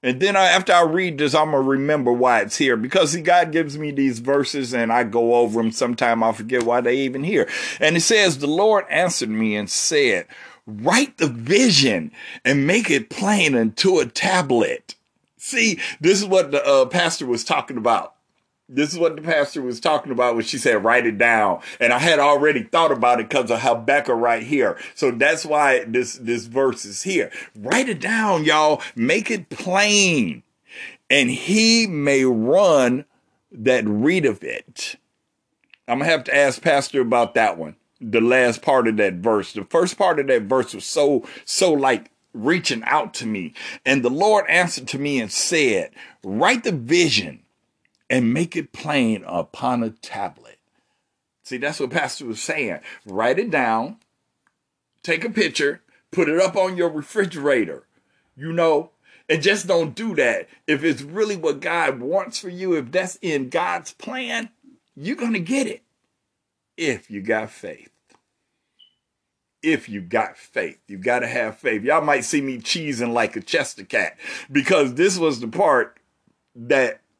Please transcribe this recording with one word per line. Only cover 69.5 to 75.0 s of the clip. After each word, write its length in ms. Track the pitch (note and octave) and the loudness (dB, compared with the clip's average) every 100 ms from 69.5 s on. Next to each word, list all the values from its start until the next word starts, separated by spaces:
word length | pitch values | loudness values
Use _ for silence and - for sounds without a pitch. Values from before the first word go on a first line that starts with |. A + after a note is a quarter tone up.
| _ | _
If 260 | D3+ D3+ - | -2 -2 -2
you 140 | G2+ | -12
got 340 | F2 A2+ G2+ - | -4 -2 -2 -8
faith, 440 | - - F2 - _ | -12 -8 -8 -10 _
you 100 | G2+ | -8
gotta 300 | G2 B2 A#2 | -2 -2 -2
have 320 | B2 A2+ G#2+ | -4 -6 -4
faith. 240 | - G#2+ | -4 -2
Y'all 180 | A#2 D#3 | 0 0
might 220 | D3+ C#3+ | 2 -2
see 180 | A#2 D3+ | 0 -4
me 160 | C3+ B2 | -4 -8
cheesing 540 | A2 F3 D#3 B2 A#2+ | -6 -6 -6 -6 -2
like 240 | A#2 C3 A2+ | -2 -2 -4
a 60 | |
Chester 420 | F#2+ E3 C3+ - | -4 -4 -4 -10
cat 340 | F#2+ A#2 F2 - - - - | -6 -4 -4 -6 -16 -16 -4
because 440 | C#3 C3+ F3+ C#3 | -4 2 2 2
this 220 | B2 | 2